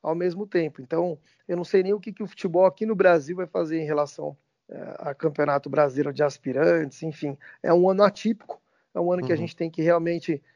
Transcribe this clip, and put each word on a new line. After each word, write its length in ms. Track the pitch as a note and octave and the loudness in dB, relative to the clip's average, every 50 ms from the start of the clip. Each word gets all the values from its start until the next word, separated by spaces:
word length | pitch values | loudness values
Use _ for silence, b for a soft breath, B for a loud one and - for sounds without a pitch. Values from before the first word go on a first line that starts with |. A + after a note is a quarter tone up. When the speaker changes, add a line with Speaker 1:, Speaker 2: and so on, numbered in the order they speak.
| - | -6
Speaker 1:
ao 100 | D#3+ E3 | -6 -4
mesmo 320 | E3+ F3+ F3+ E3 F#3+ G#3+ | -2 -2 -4 -4 -4 -10
tempo. 380 | G3+ - F3 E3 D3+ - - C3 | -4 -2 -2 -2 -2 -6 -12 -10
Então, 340 | _ E3 E3 F3 F3+ D#3+ - _ _ _ _ _ | _ -2 -2 -2 -2 -6 -10 _ _ _ _ _
eu 100 | - F3 | -6 -6
não 60 | F3 F3 | -6 -4
sei 180 | - - F#3+ | 0 0 0
nem 120 | F#3 F#3+ G#3 | 2 2 -2
o 60 | G#3 | -4
que 140 | - A3 F#3+ | -4 -12 -10
que 80 | - | -10
o 60 | G#3+ | -12
futebol 400 | F#3 - - - F#3 D#3+ F3+ F#3+ | -12 -10 -8 -6 0 2 4 4
aqui 180 | F#3 F3+ _ A3 | 4 2 _ -4
no 80 | A3 A3 | -4 0
Brasil 420 | F3+ F#3+ F#3 E3+ D#3+ C3+ D3 F3+ | 4 4 6 6 4 2 -4 -8
vai 120 | F3+ F#3 | -8 -8
fazer 320 | E3+ - F3+ E3+ D#3 D#3+ E3 | -6 -4 -4 -4 -2 -4 -6
em 60 | D#3 | -4
relação, 520 | D3 D#3 D3 D3 C#3+ - - D3+ D3 D3 _ _ _ _ _ _ - | -2 -2 -2 -2 -4 -6 -10 -10 -10 -10 _ _ _ _ _ _ -18
é, 260 | - - - - - - | -16 -14 -14 -14 -14 -10
a 160 | - D3 C#3+ | -10 -10 -8
Campeonato 520 | - - D#3 D3 - D3 C#3+ C#3 C#3+ - | -2 -4 -2 0 0 0 0 0 -2 -2
Brasileiro 460 | C#3+ C3+ D3+ D3 C#3 B2+ C#3 C#3+ D3 C#3 | -2 2 2 2 2 2 -2 -2 -2 0
de 80 | C3+ | 0
Aspirantes, 800 | D3 C#3+ - - _ C#3 B2 C3 D#3 F3 E3+ E3 D#3 C3+ - - | 0 0 0 -4 _ -4 0 2 4 4 4 2 0 -4 -8 -10
enfim. 340 | D#3+ D#3+ D3+ - D3+ C#3+ C#3 B B B B B - | -10 -10 -8 -6 -8 -8 -8 B B B B B 2
É 100 | - E3 | 4 6
um 160 | F3 F3+ F#3+ | 6 6 4
ano 140 | F#3+ F#3+ G#3 | 6 6 4
atípico, 580 | G3 G3+ - - A3 A3+ - - - - - _ _ _ _ _ _ _ | 4 4 0 -2 -4 -4 -4 -8 -16 -18 -18 _ _ _ _ _ _ _
é 60 | - | -2
um 120 | F3 F3+ | 0 0
ano 140 | F3+ F3+ D3 | 0 0 0
que 60 | B2+ | 0
a 40 | E3+ | 0
Speaker 2:
Uhum. 60 | D#3 | -2
Speaker 1:
gente 140 | E3+ E3 - | -2 -8 -6
tem 160 | _ E3+ E3 | _ -6 -6
que 100 | E3 - | -4 0
realmente, 640 | D#3 E3 E3+ E3+ E3 E3+ E3+ E3 - - D#3 C#3+ _ _ _ | 2 4 4 4 2 -2 -4 -4 -2 -4 -4 -4 _ _ _